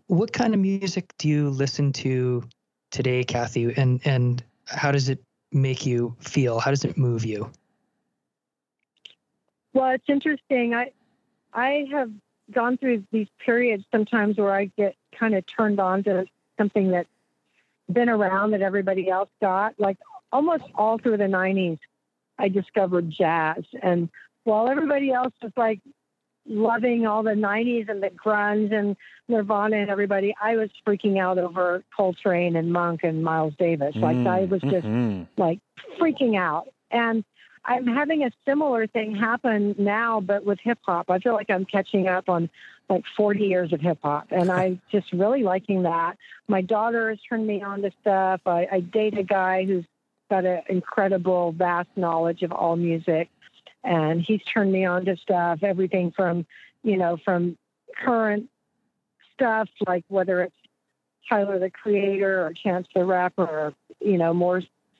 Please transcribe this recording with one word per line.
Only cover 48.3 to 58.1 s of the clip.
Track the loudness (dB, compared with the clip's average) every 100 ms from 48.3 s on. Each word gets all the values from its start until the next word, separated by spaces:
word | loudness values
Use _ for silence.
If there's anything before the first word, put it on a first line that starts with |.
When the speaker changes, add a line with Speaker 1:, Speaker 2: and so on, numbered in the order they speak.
| 0 0
Speaker 2:
I, | 0 0
I | -2
date | -2 0 0 -2
a |
guy | 0 0 2 0 0
who's | -2 -4 _ _ _ -2
got | 0 2
an | -2 -2
incredible, | -4 -2 0 2 2 2 0 0
vast | 0 0 0 -4 -4
knowledge | -2 0 0 -2
of | -4
all | -2 0 0
music, | 0 0 0 0 -2 _ -20 _ -20 -10
and | -2 0 2 0
he's | 0 -2
turned | -2 0 2
me | 2 0
on | 0 -2
to | -2
stuff, | 0 0 0 0
everything | -2 0 0 0 -2
from, | 0 0 -2 -4 -12 -20 _
you | -2 0
know, | 0 0 0
from | 0 0 -4 _ _ -20 -6
current | -2